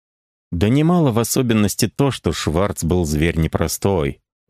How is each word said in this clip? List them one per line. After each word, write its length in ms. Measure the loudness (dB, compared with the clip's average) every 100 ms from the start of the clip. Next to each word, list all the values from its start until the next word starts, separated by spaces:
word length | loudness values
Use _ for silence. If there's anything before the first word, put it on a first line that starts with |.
| _ _ _ _ _
Донимало 600 | -2 2 2 2 2 2
в 80 | 0
особенности 680 | 0 0 0 2 0 0 -4
то, 220 | 0 -2
что 240 | 0 -4
Шварц 500 | -2 -2 0 -2 -2
был 220 | -2 0 0
зверь 320 | 0 0 0
непростой. 840 | 0 0 -4 -2 0 0 -2 -6 _ _ _